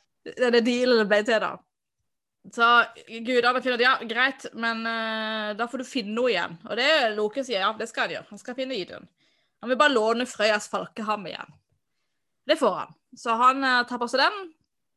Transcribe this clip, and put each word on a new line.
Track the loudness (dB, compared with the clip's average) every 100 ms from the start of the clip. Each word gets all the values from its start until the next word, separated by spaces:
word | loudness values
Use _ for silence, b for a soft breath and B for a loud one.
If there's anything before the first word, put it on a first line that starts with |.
| _ _ -14 -2
denne | 2 4
dealen | 4 2 4 4 4
ble | 2
til | 2 0
da. | 0 -6 _ _ _ _ _ _ _ _ -12
Så | 0 4 4 2 -4 -16 -10 -2
gudene | 2 2 2
finner | 0 2
ut, |
«Ja, | 2 2 -2
greit, | -2 -2 -2 -12
men, | -6 -4 -4 -4
eh, | -4 -4 -4 -6 -6 -6 -6
da | -6
får | -6
du | -6
finne | -6 -4
noe | -2 0
igjen.» | 0 -4 -8 -8
Og | -2
det | 2 2 2 0
Loke | -4 -4
sier, | -4 -2
«Ja, | -2
det | -2 -6
skal | -4 -4
han | -6
gjøre. | -12
Han | -16
skal | -12 -10
finne | -6 -6
Idun. | -8 -12 -18 _ _ _ _ _
Han | -2
vil | 2
bare | 4 4
låne | 2 0 -2
Frøyas | 0 2 2 -2
falkeham | -6 -8 -8 -4 -4 -6
igjen.» | -12 -14 _ _ _ _ _ _ _ _ _ -2
Det | 2
får | 2 0
han. | -6 _ _ -8
Så | -2 4
han, | 4 4
eh, | 2 2 0
tar | -4
på | -2
seg | 2
den, | 2 0 -8 -18 _ _ _